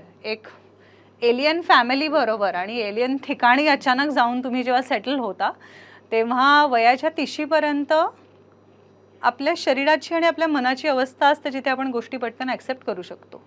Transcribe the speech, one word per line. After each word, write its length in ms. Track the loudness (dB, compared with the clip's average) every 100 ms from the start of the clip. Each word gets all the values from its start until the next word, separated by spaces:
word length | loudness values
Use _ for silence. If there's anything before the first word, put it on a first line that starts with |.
| -12 -12
एक 240 | -8 -8 -10 -20 -20 _ -20 -20 _ _
एलियन 400 | 0 2 2 0
फॅमिलीबरोबर 920 | 4 4 4 0 0 0 0 0 -2 -2
आणि 220 | -6 -6
एलियन 400 | -6 -4 -4 -4
ठिकाणी 500 | -6 0 2 4 2
अचानक 420 | 2 0 0 0
जाऊन 340 | 0 0 0
तुम्ही 200 | -4 -4
जेव्हा 180 | 0 -2
सेटल 340 | 0 -4 -2 -4
होता, 360 | -4 -4 -6 -6 -14 -20 -20 -20 _
तेव्हा 540 | -2 0 2 4 6 4
वयाच्या 440 | 4 4 2 0
तिशीपर्यंत 840 | -4 -6 -6 -2 0 0 -2 0 0 0 -4 -20 _ _ _ _ _ _ _ _ _
आपल्या 320 | -2 0 -2 -2
शरीराची 580 | 0 0 2 0 0 0
आणि 120 | 0
आपल्या 200 | 0 0
मनाची 400 | 0 0 -2 0
अवस्था 400 | 0 -2 2 2
असते 240 | 2 -2
जिथे 180 | -4 -2
आपण 180 | -2 -4
गोष्टी 300 | -6 -8 -8
पटकन 320 | -8 -6 -6
ॲक्सेप्ट 340 | -6 -6 -8
करू 180 | -8 -8
शकतो. 400 | -10 -18 -20 -20